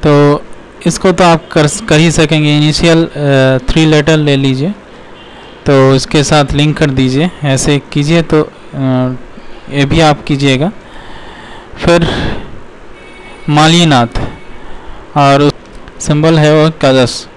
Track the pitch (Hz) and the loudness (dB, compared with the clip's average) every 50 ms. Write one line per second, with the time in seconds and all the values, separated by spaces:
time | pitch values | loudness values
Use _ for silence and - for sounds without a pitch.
0 | - 151 147 143 147 143 147 147 - - - - - - - - - 175 160 - | 2 2 4 4 4 4 2 0 -4 -12 -18 -20 -20 -20 -20 -6 -4 -4 -4 0
1 | - 190 175 - 185 175 165 156 - - - 170 151 147 - - - - 160 151 | 0 0 2 4 4 2 2 2 -2 -4 -2 0 0 0 -2 -4 -4 0 2 2
2 | 165 170 147 170 160 143 156 151 151 147 147 147 151 151 151 - 180 170 165 165 | 2 2 2 2 0 2 0 0 2 2 2 2 2 0 0 2 2 2 4 2
3 | 165 165 - 143 147 143 139 135 131 131 131 131 - - - 165 160 156 156 151 | 2 0 -4 -4 -2 0 2 2 2 2 2 0 -2 -2 0 2 2 4 2 2
4 | 147 156 160 156 151 147 139 135 139 135 131 131 143 180 208 - - - - - | 2 2 2 2 2 0 0 0 0 0 -2 -2 -4 -6 -6 -8 -14 -20 -20 -20
5 | - - - - - - - - - - - - - - 143 135 135 135 135 131 | -20 -20 -20 -20 -20 -20 -20 -20 -20 -20 -20 -8 -2 2 2 4 4 4 4 2
6 | - - - 156 139 - 160 151 143 135 - 143 147 151 147 - 160 147 131 131 | 0 0 0 0 0 2 2 0 0 0 0 0 0 0 0 0 0 0 0 0
7 | 131 127 127 139 160 180 - - 147 143 135 131 - 156 147 139 135 - - 143 | 0 0 0 0 -2 -2 -4 -4 -2 -2 0 0 0 0 0 0 -2 -4 -4 -2
8 | 143 147 170 170 160 - - 156 151 - - - - - - 139 135 131 131 127 | 0 0 0 0 0 2 2 0 0 0 -6 -20 -20 -14 -8 -4 -2 0 0 0
9 | 127 127 127 123 - - - - - - - - - - 139 143 143 135 151 165 | 0 -2 -4 -8 -12 -16 -18 -18 -16 -16 -16 -16 -14 -8 -2 -2 0 0 2 2
10 | 165 151 147 - - - 151 135 139 139 131 127 147 190 233 - - - - - | 4 2 2 0 -2 -4 -2 0 2 0 0 0 0 -4 -4 -8 -18 -18 -20 -18
11 | - - - - - - - - - - - - - - - - - - 170 170 | -16 -16 -16 -16 -16 -18 -18 -20 -20 -18 -20 -20 -18 -18 -14 -6 -2 0 2 2
12 | 165 - - - - - - - - - - - - - - - - - - - | 0 -2 -4 -4 -4 -4 -6 -6 -10 -12 -14 -16 -16 -18 -20 -20 -20 -20 -20 -20
13 | - - - - - - - - - - 147 143 156 160 165 175 175 160 147 123 | -20 -20 -20 -20 -20 -20 -20 -10 -4 -2 0 2 4 4 4 4 4 4 4 2
14 | 117 117 - - - - - - - - - - - - - - - - - - | 2 0 -2 -6 -6 -6 -10 -14 -16 -16 -16 -14 -12 -12 -12 -12 -12 -14 -16 -16
15 | - - - 147 143 139 139 139 147 147 - - - - - - - - - - | -16 -6 -2 0 2 4 4 4 2 2 0 -2 -16 -20 -20 -20 -20 -20 -16 -12
16 | - - 151 147 151 160 165 156 151 151 151 156 151 160 156 - - 135 131 131 | -4 -2 0 2 2 2 4 4 4 4 4 4 2 2 0 0 0 2 4 4
17 | 127 - - - - - - | 2 0 -2 -8 -12 -16 -20